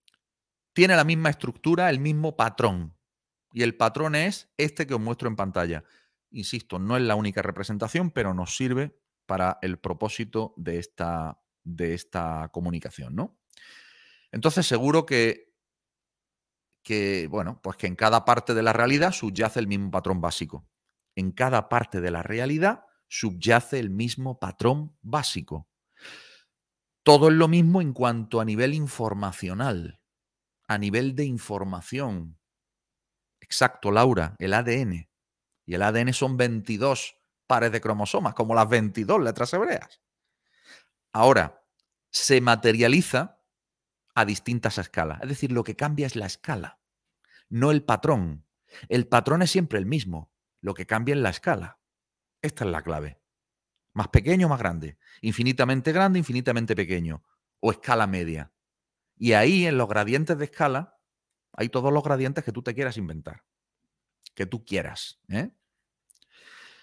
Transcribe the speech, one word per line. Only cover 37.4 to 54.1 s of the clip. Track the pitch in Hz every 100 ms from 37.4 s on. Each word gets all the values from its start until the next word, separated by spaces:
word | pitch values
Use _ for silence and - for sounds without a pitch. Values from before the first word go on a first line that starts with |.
| -
pares | 127 117
de | 110
cromosomas, | 110 104 104 202 143
como | - 110 113
las | 110
veintidós | 117 107 104 101 214
letras | 123 - -
hebreas. | 180 269 - - _ _ _ _ _ _ _ _ - _ _ _
Ahora, | 110 120 120 78 - _ _ _ _ _
se | - - 131
materializa | 123 113 117 110 117 151 - 127 175 _ _ _ _ _ _ _ _ -
a |
distintas | 104 104 - 120 104 101
escalas. | 87 - 80 76
Es | 131
decir, | 143 135
lo | 120 110
que | -
cambia | 147 147 139
es | 113
la | 98
escala, | - - 120 71 - _ _ _ _ _ _ _
no | 117 139
el | 151
patrón. | 143 110 - 131 87 76 - _ _ - -
El | 123 120
patrón | 120 127 160
es | 180
siempre | 185 165 104
el | 95
mismo, | 151 95 80 78 _ _ _
lo | 92
que | 95 90
cambia | 110 120 143
es |
la | 107
escala. | - - 113 87 - _ _ _ _ _ _
Esta | 151 -
es | 104
la | 82
clave. | 78 78 73 71 _ _ _ _ _ _ _
Más | 104
pequeño, | -